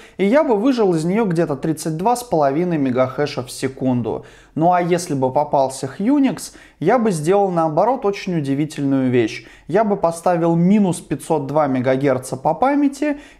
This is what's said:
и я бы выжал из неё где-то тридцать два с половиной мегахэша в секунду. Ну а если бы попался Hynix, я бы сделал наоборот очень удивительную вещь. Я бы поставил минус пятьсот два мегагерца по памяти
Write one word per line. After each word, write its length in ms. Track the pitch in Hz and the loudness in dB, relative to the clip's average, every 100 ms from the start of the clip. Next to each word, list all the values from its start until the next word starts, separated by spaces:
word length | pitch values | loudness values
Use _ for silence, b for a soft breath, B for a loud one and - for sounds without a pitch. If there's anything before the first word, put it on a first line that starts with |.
| B B | B B
и 80 | 196 | 2
я 180 | 269 | 4
бы 120 | 302 208 | 4 2
выжал 380 | 240 247 202 | 2 2 2
из 100 | 165 | 2
неё 220 | 160 202 220 | 0 0 0
где-то 300 | 165 165 143 | 0 0 -2
тридцать 420 | 165 156 170 156 | -4 -4 -4 -4
два 180 | 196 247 | -2 -2
с 80 | |
половиной 540 | - 165 143 139 180 165 | -2 0 2 0 0 0
мегахэша 640 | 135 123 127 - 147 - | 0 0 -2 -2 -4 -4
в 80 | 120 | -10
секунду. 760 | - 131 127 131 123 110 71 B B B - | -6 -8 -4 -2 0 -2 -6 B B B 0
Ну 160 | 165 | 2
а 100 | 180 | 2
если 340 | 175 175 175 143 | 2 -2 -2 -2
бы 180 | 131 | 0
попался 560 | 147 147 147 131 - 135 - | 0 0 0 0 -2 -10 -4
Hynix, 560 | 202 294 262 160 - B B B | 0 2 2 -2 -10 B B B
я 200 | 151 247 | 2 2
бы 100 | 226 | 2
сделал 400 | 170 147 202 196 | 0 2 2 2
наоборот 560 | 175 160 156 214 262 202 | 0 0 2 0 0 -2
очень 320 | 196 - 175 | -4 -4 -4
удивительную 720 | 135 139 151 147 143 139 127 | -2 -2 -2 -2 0 0 2
вещь. 380 | 123 110 - B B B | 2 0 -2 B B B
Я 160 | 170 | 0
бы 140 | 220 202 | 0 0
поставил 580 | 170 170 - 175 165 170 | -2 0 0 2 2 2
минус 440 | 175 214 196 160 | 4 4 2 0
пятьсот 480 | - 143 - 160 135 | -6 -8 -2 -2 0
два 180 | 147 143 | 0 0
мегагерца 720 | 131 127 131 139 131 127 123 | 0 0 2 2 0 -2 -4
по 160 | 151 | -4
памяти 640 | 160 254 285 285 277 302 294 B | 0 0 2 0 0 -4 -4 B